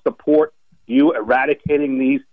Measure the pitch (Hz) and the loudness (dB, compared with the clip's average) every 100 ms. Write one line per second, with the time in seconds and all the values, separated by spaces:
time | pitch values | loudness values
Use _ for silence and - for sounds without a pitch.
0 | 143 - - 151 156 _ _ _ - 135 | -8 -6 0 2 2 _ _ _ -2 2
1 | - 117 110 127 139 143 147 147 143 131 | 2 0 -2 -2 0 -4 -2 -2 -2 -2
2 | 131 135 - | -2 -2 -6